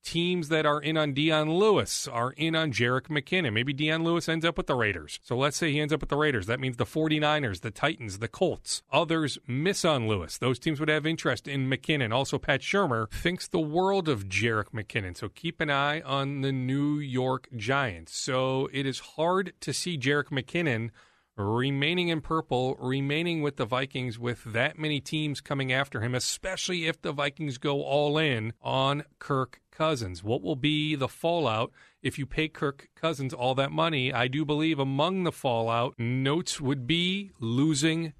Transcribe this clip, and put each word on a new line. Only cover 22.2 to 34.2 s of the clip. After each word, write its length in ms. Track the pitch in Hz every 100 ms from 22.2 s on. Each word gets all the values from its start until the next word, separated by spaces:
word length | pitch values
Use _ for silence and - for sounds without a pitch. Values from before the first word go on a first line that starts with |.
purple, 560 | - 160 160 123 127 -
remaining 640 | 127 135 139 147 175 165
with 140 | 147 143
the 80 |
Vikings 560 | 113 127 139 135 127 113
with 240 | 120 120
that 340 | 113 110 143 156
many 220 | 156 147
teams 400 | - 156 151 139
coming 320 | - 139 131
after 280 | 131 139 123
him, 140 | 117
especially 720 | 127 - - 185 185 - 180 160
if 160 | 160
the 80 | 170
Vikings 480 | 143 143 143 151 127
go 240 | 151 143
all 360 | 143 139 147 151
in 340 | 156 117 110 -
on 400 | 127 131 135 143 - _
Kirk 420 | - 139 127 - _
Cousins. 500 | - 160 143 101 87
What 200 | 104 123
will 120 | -
be 400 | 143 143 151 151
the 140 | 147 127
fallout 640 | - 165 170 135 110 123 - - _
if 200 | 131 -
you 40 |
pay 220 | 135 - 156
Kirk 420 | - 147 139 -
Cousins 400 | - 160 143 135
all 220 | 123 127 131
that 160 | 139
money? 400 | 156 165 151 127
I 160 | 127